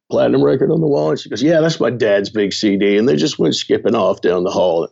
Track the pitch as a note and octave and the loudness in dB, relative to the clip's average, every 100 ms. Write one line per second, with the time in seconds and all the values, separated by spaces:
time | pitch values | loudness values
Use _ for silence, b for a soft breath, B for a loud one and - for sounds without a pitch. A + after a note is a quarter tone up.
0 | _ A#2 B2 C3 C#3+ C#3 C#3+ D#3+ D#3 D3 | _ -2 0 2 2 2 0 0 0 0
1 | D#3 C#3+ - A2 C#3+ E3 E3 D#3 B2 B2 | -2 -4 -6 -2 0 2 2 0 -2 0
2 | A2 G2+ G2 G#2+ G2 - G#2+ G2 G2+ G2+ | 0 2 0 -2 -2 0 0 2 2 2
3 | A#2+ D3 D3+ - D#2+ - - A2 G#2 A2+ | 2 2 0 0 -2 -2 -2 -2 0 0
4 | F#2 F#2+ G2 F2+ F2+ G2 F#2 E2 - | 0 0 -2 0 -2 0 0 0 -2